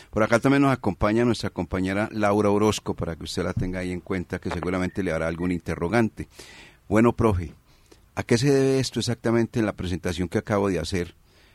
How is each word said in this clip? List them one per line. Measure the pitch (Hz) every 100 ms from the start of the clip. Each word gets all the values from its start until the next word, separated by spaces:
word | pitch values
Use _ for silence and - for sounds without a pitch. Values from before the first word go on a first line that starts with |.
| -
Por | 104
acá | 110 117
también | 135 143
nos | 139
acompaña | 127 107 87 104 113
nuestra | 120 107 98
compañera | - 87 95 95 98 107
Laura | 107 104 104 101
Orozco, | 104 107 - -
para | 85 85 80
que |
usted | - 95
la | 90
tenga | - 92 92
ahí | 92
en | 90
cuenta, | - 95 85 92
que | 92
seguramente | 85 85 92 90 104
le | 92
hará | 80 82
algún | 82 90
interrogante. | 85 - 78 85 117 110 - - - - - - _ -
Bueno, | 107 120
profe, | - 113 90 78 - _ _ _ - _
¿a | -
qué | - 120
se | 143
debe | 135 135 135
esto | 123 120
exactamente | 117 117 117 117 113 123
en | 104
la |
presentación | - 87 90 90 87 90
que | 110
acabo | - 101 101
de | 85
hacer, | 80 90 87 - _ _ _